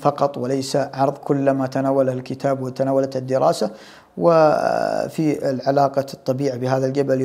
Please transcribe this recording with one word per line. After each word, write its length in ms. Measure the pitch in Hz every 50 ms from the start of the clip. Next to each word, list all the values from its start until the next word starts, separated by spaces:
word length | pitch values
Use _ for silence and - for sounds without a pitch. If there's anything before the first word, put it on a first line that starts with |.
فقط 380 | - 147 143 - 143 143 - -
وليس 380 | 123 123 135 135 131 131 -
عرض 420 | 143 135 135 - 131 139 139 143 -
كل 320 | - - 147 139 139 139
ما 160 | 135 135 135
تناوله 460 | 127 131 139 135 135 139 139 135 131 127
الكتاب 500 | 127 127 - 135 131 - 139 139 131 127
وتناولته 560 | 127 127 - 135 135 135 135 135 135 135 131
الدراسة. 520 | 127 127 131 131 139 160 170 - 220 202 - - - - - - - _ _
وفي 1300 | - 170 170 165 160 156 151 - - - 57 - 57 55 53 53 52 - - - - 160 151 139 - - 143
العلاقة 560 | 135 127 - 139 139 143 139 135 139 139 131 135 -
الطبيعة 420 | - - - 131 131 143 139 127
بهذا 300 | 120 127 127 131 131 135
الجبل 340 | 131 131 139 139 135 131 131 131